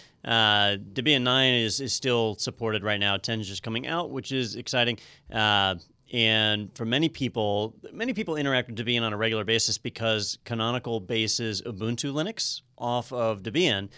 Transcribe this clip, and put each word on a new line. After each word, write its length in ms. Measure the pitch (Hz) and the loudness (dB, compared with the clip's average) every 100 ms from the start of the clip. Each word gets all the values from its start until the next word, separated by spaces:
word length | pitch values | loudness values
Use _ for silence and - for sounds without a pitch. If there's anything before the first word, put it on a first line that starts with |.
| - _ | -12 _
Uh, 540 | - 117 110 104 101 101 101 | 0 4 6 6 4 2 -4
Debian 280 | 98 127 139 | -2 2 4
nine 300 | 123 131 131 123 | 4 4 4 4
is, 240 | 113 117 | 2 0
is 100 | 131 | -2
still 420 | - 131 120 110 101 | -2 2 2 2 0
supported 460 | - - 113 107 | -6 -4 -2 0
right 160 | 104 104 | 0 2
now. 180 | 101 98 | 2 0
Ten 240 | - 113 | 0 -4
is 60 | 95 | -4
just 120 | 98 | -6
coming 260 | 113 113 131 | -6 -4 -4
out, 220 | 165 170 | -4 -4
which 220 | 131 - | -6 -4
is 240 | 131 117 104 | -2 -2 -6
exciting. 440 | - 127 120 113 - - - | -2 0 2 0 -8 -20 -6
Uh, 420 | 113 107 104 98 87 - _ _ | 0 4 4 4 0 -8 _ _
and 560 | 120 113 110 107 107 101 - | 2 4 4 2 0 -4 -6
for 100 | 113 | -2
many 240 | 131 160 | 0 0
people, 680 | - 127 117 104 101 107 - - | 0 -4 0 0 0 -2 -6 -16
many 220 | - 240 | -6 -4
people 220 | 208 170 151 | -4 -4 -2
interact 320 | 139 131 120 | 0 0 0
with 80 | 110 | -4
Debian 240 | 117 120 | 0 0
on 100 | 113 | 0
a 60 | 104 | 0
regular 260 | 113 110 | 0 0
basis 340 | 101 113 - - | 2 2 0 -2
because 580 | 120 - 113 107 95 - - | -6 -4 0 0 -2 -8 -6
Canonical 540 | 117 113 123 120 113 | -2 -2 -2 -2 -4
bases 640 | 90 113 110 - 113 98 | -2 -2 0 -2 -2 -4
Ubuntu 500 | 117 98 110 120 143 | -6 -6 -4 -4 -4
Linux 480 | 143 185 226 - - - - | -4 -4 -4 -6 -6 -12 -8
off 340 | 120 120 - | -2 -2 -2
of 300 | 123 113 101 | 0 0 0
Debian, 480 | 107 131 175 98 98 | -2 0 2 0 -4